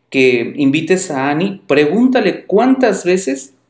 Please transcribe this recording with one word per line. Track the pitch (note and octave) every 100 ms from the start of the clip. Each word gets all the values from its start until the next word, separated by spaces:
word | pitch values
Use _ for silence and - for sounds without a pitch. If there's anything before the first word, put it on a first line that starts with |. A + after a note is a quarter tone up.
| _
que | C3+ C3 A#2+ G2 C3+
invites | C#3 D#3 D#3+ F#3 -
a | C3+ C#3
Ani, | D3+ G3 G3 -
pregúntale | C#3+ D3 G#3 C4 B3+ G3 - -
cuántas | G3+ B3+ C4 A#3 F#3+
veces | F3+ F#3+ C4 C4+ - _